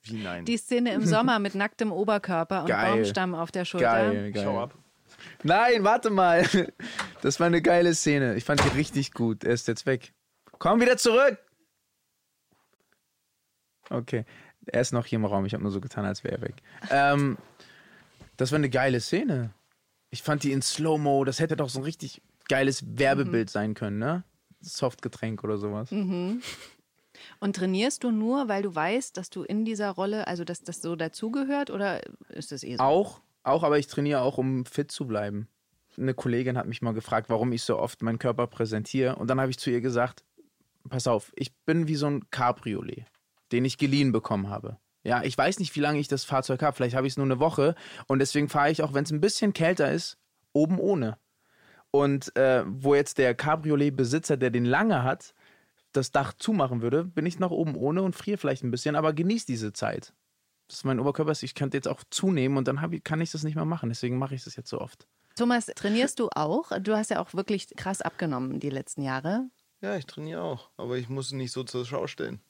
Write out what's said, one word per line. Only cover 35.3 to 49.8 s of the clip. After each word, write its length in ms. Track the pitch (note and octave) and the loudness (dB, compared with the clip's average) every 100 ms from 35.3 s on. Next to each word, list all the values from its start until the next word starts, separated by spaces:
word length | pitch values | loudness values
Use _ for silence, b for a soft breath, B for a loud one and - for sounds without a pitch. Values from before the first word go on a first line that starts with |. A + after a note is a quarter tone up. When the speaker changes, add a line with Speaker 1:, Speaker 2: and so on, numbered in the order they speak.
| G#2 G#2+ _ _ _ _ - | -6 -8 _ _ _ _ -4
Speaker 3:
Eine 160 | C3 | -2
Kollegin 460 | B2+ B2+ A#2+ B2+ B2 | -2 0 0 0 -2
hat 80 | - | -4
mich 160 | A#2 | -4
mal 100 | A#2+ | -4
gefragt, 380 | A2 - A2+ A2+ | -4 -2 -2 0
warum 220 | A2+ A#2+ | 0 2
ich 100 | A#2 | -2
so 160 | - - | 0 0
oft 240 | A#2+ - | -2 -4
meinen 160 | A2+ A2+ | -4 -2
Körper 280 | C3 A#2 A#2+ | -2 0 -2
präsentiere. 720 | - A2+ A2 G#2+ C3 B2+ - | -2 -2 -2 -2 0 0 0
Und 120 | A#2 | -2
dann 120 | C3 | 0
habe 100 | C3+ | 0
ich 80 | B2+ | -2
zu 120 | - | -2
ihr 100 | B2 | 0
gesagt, 440 | B2 A#2+ B2 - _ _ _ _ _ _ - | 0 0 -2 -4 _ _ _ _ _ _ -8
"Pass 160 | B2+ B2+ | -4 2
auf, 260 | A2+ - | 0 0
ich 200 | - C3 _ | -8 -8 _
bin 240 | - D#3+ D#3 | 0 0 2
wie 80 | D3+ | 0
so 100 | D3 | 0
ein 220 | C#3+ - | -2 -6
Cabriolet." 760 | - B2 B2 A#2 G2+ - - A#2 _ _ _ _ | 0 0 0 -4 -6 -6 -12 -16 _ _ _ _
Den 120 | A#2+ | 0
ich 140 | C3 - | 0 0
geliehen 340 | C#3+ C#3 C#3 | 2 4 4
bekommen 360 | A2 - G#2 G2 | 2 0 -2 -2
habe. 300 | G2+ A2 A2 _ _ | -6 -10 -14 _ _
Ja, 200 | - B2 | -2 0
ich 160 | - - | 0 2
weiß 220 | C#3+ G3 | 2 2
nicht, 140 | F3 D3 | -4 0
wie 40 | |
lange 200 | D3 D3+ | 0 0
ich 80 | C#3+ | -2
das 160 | C3+ | -4
Fahrzeug 380 | - C3+ - C3 | 0 -2 0 0
habe. 140 | D3 - | 0 0
Vielleicht 200 | B2 C3 | 0 0
habe 100 | C3+ | -2
ich's 100 | B2+ | 0
nur 100 | C3+ | 0
eine 120 | B2+ | 2
Woche. 360 | D#3 D#3 C#3+ E3+ B B B | 2 4 2 2 B B B
Und 100 | C3+ | 2
deswegen 300 | C3+ D3 D3 | 2 2 0
fahre 220 | D3+ D3 | 2 2
ich, 120 | D#3+ | 2
auch 100 | D#3 | 0
wenn's 200 | C#3 D3+ | 0 -2
ein 80 | D3+ | 0
bisschen 320 | F#3+ - G#3 | 0 2 0
kälter 380 | - E3 F3+ | 2 2 4